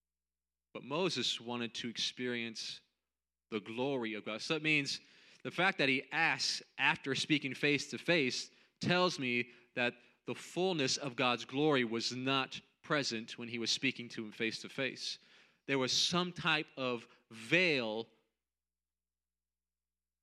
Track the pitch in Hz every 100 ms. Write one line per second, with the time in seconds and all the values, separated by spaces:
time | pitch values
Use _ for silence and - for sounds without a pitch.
0 | _ _ _ _ _ _ _ 110 117 151
1 | 185 131 113 - 117 120 117 - 120 113
2 | - - 127 120 117 110 - - _ _
3 | _ _ _ _ - 110 98 113 135 135
4 | 113 107 104 107 - 160 156 151 139 -
5 | - - - - 131 - 185 185 139 131
6 | - 151 160 131 - - - - 139 151
7 | 139 131 - 147 139 123 147 143 - 117
8 | - 170 127 - - _ _ - - 180
9 | 180 151 127 120 120 - _ - 120 120
10 | - _ - 117 - 170 185 170 131 -
11 | 143 120 127 120 120 135 151 139 117 117
12 | 110 123 131 135 131 - - _ - 151
13 | 131 113 117 - 120 117 113 - 135 120
14 | 120 - 110 - 113 - - - 131 -
15 | - - - - - _ - 139 127 -
16 | - 175 180 175 170 156 165 - 127 120
17 | - - _ 113 113 165 185 139 113 110
18 | 110 _ _ _ _ _ _ _ _ _
19 | _ _ _ _ _ _ _ _ _ _
20 | _ _